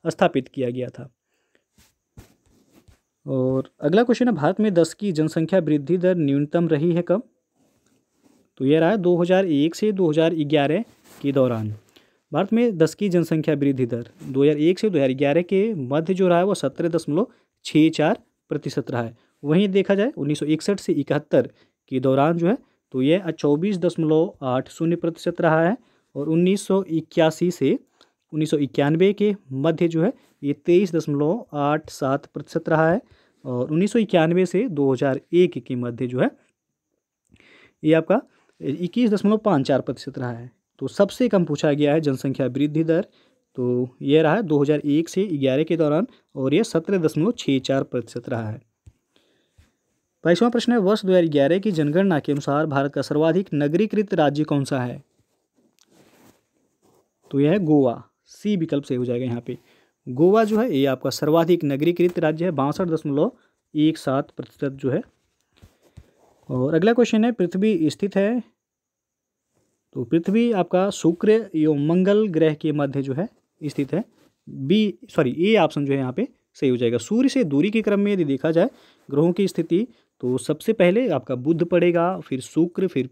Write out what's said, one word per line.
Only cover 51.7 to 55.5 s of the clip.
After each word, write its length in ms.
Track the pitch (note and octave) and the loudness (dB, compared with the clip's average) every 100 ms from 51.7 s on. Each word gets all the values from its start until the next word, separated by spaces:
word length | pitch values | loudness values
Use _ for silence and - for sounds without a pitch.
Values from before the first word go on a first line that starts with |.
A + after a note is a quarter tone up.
जनगणना 480 | D#3+ D3 D#3 G3 D#3 | 0 0 2 2 0
के 120 | - | 0
अनुसार 340 | C#3+ D3 C#3+ D#3+ | -4 -2 -2 -2
भारत 280 | C#3 C#3 | -2 -2
का 80 | D3 | -4
सर्वाधिक 480 | C3 D3 D#3+ E3 G3 | -4 0 2 0 -2
नगरीकृत 600 | D3 C#3+ D#3+ G#3+ G#3 G3+ | -2 0 0 0 -2 -2
राज्य 300 | F3 D3 C#3+ | 0 0 0
कौन 200 | D3+ C#3+ | -2 -2
सा 160 | C3+ C#3 | -2 -4
है? 240 | B2 C#3+ - _ _ _ _ | -6 -10 -16 _ _ _ _